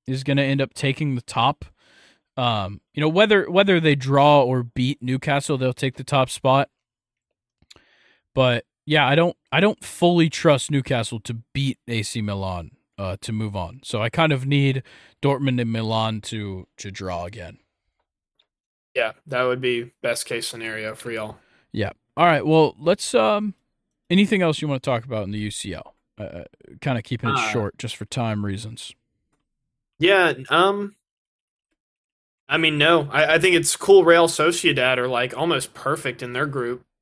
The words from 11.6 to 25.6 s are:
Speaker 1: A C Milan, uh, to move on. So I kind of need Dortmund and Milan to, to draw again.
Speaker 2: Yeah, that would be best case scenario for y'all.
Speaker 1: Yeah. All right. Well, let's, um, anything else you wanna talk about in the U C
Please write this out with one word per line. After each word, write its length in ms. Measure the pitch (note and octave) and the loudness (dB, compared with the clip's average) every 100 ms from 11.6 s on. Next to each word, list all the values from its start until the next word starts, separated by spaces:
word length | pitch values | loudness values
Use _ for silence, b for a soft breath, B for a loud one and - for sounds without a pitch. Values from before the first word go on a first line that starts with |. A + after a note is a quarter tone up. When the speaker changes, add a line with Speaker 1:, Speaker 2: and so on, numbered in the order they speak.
| C#3 - - | -4 -6 -6
Speaker 1:
A 140 | A2+ | -6
C 180 | G#2 A#2 | -4 -6
Milan, 520 | G#2 G2 F#2+ F2+ E2 _ _ - | -6 -6 -6 -8 -12 _ _ -10
uh, 180 | G2 F#2+ | -8 -8
to 100 | - | -8
move 240 | G#2+ G#2+ G2+ | -6 -6 -6
on. 240 | F2 B2+ | -10 -12
So 180 | - A2 | -8 -6
I 80 | A2+ | -4
kind 220 | - D#3+ | 0 0
of 140 | C3+ C3+ | 0 0
need 360 | C#3+ C#3 C3 b b b _ | 2 2 -2 b b b _
Dortmund 380 | C#3 C#3 C#3 B2 | -2 0 0 0
and 120 | A#2 | -2
Milan 480 | A2+ A2 A2+ A2 A2 | -2 -2 0 -2 -4
to, 440 | - A2 G2+ F#2 - - | -8 -10 -10 -12 -14 -18
to 120 | G#2 | -16
draw 340 | F#2+ F#2 F2 | -12 -8 -8
again. 340 | F2 G#2 E2+ - _ _ _ _ _ _ _ _ _ _ _ _ _ | -10 -12 -18 -20 _ _ _ _ _ _ _ _ _ _ _ _ _
Speaker 2:
Yeah, 180 | C3 A2 - - | -4 -4 -6 -6
that 160 | B2+ | -2
would 160 | B2+ B2+ | -2 -2
be 320 | B2+ A#2+ A#2+ _ | -2 -4 -6 _
best 240 | B2 A2+ - | -6 -6 -6
case 200 | A#2 A2+ | -8 -8
scenario 480 | A#2 A2+ A2 G#2+ | -10 -12 -10 -10
for 160 | A2 B2 | -12 -10
y'all. 280 | A2+ G#2+ - _ _ _ | -10 -10 -14 _ _ _
Speaker 1:
Yeah. 180 | - G2 - _ - | -8 -6 -8 _ 0
All 100 | E3+ | 2
right. 200 | D3 D3 | 2 2
Well, 300 | D#3+ D3+ - | 4 2 0
let's, 360 | D#3 G3+ - | -2 -2 0
um, 400 | A#3+ A3 G#3 G#3+ - _ _ _ _ - | 0 2 0 -2 -8 _ _ _ _ 0
anything 320 | F3+ G3+ G3+ | 2 4 2
else 180 | E3+ D3+ | 0 0
you 80 | D3+ | -4
wanna 120 | C3+ | -4
talk 240 | - A#2 | -2 -2
about 200 | A#2 A2 | -2 -6
in 60 | G2 | -4
the 80 | G#2 | -6
U 120 | G#2 | -6
C 220 | - | -8